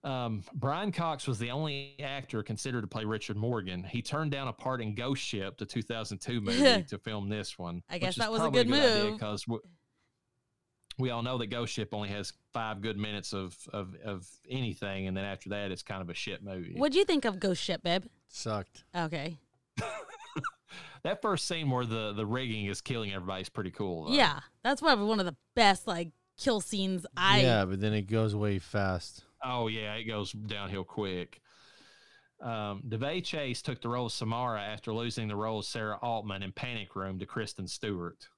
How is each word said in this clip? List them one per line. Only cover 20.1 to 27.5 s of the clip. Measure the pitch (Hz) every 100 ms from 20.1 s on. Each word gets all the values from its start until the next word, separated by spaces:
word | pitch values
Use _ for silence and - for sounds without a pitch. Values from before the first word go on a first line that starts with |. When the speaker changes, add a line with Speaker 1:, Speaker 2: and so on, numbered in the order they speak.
| 831 932 960 - - _ - - -
Speaker 1:
That | 156 202
first | 220 180 -
scene | 170 147
where | 127 120
the, | 113 107
the | 104 107
rigging | 123 131 110 101
is | 95
killing | - 123 104
everybody | 98 90 95
is | 95
pretty | - 92
cool, | 85 101 82 76
though. |
Speaker 2:
Yeah, | 277 214 143 - _
that's | 240 277
probably | 311 240 208
one | 220
of | 180
the | 156 _ -
best, | 208 185 -
like, | 170 170 - _ -
kill | - 220
scenes | - 208 190 185 160 -
I | 185 202
Speaker 3:
Yeah, | 131